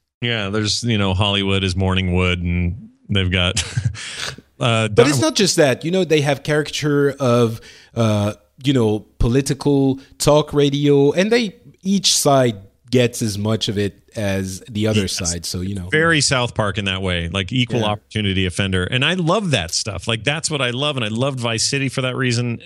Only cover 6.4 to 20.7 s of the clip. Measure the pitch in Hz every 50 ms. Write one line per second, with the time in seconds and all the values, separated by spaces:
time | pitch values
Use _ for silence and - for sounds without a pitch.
6.4 | - 156 147 156 143 - - - 147 151 143 143 143 143 135 - 135 120 120 123
7.4 | 117 113 113 - - - - - - - - 117 113 110 104 104 101 104 - -
8.4 | _ _ _ - 123 143 135 127 113 107 107 107 - _ _ - - 117 120 139
9.4 | 139 156 143 - - 143 143 139 135 135 131 135 - - - - - 147 147 151
10.4 | 151 - 143 147 143 143 139 143 147 143 143 139 139 147 147 175 190 220 233 247
11.4 | 233 185 - - - 143 - _ - 190 202 190 - - - - - 147 139 135
12.4 | 127 120 104 98 - - _ _ _ - 123 123 120 117 - - 117 107 98 101
13.4 | 104 110 110 104 - 117 98 101 101 95 - _ _ _ - 113 101 98 98 98
14.4 | 95 95 95 90 - - 110 104 107 110 110 107 95 92 - - 92 85 87 85
15.4 | - - - 92 90 98 101 95 87 87 147 156 165 170 165 147 127 - 143 123
16.4 | 120 113 - - 110 101 95 107 98 95 95 95 98 92 90 87 85 85 90 98
17.4 | 95 95 123 123 123 120 - 120 107 104 104 104 _ - - 110 104 98 92 95
18.4 | 92 90 - - 101 98 92 92 90 - 127 127 139 156 185 185 165 156 185 226
19.4 | 202 170 131 101 80 - - - - 107 98 87 - 113 113 107 - 139 147 160
20.4 | - - 156 139 127 123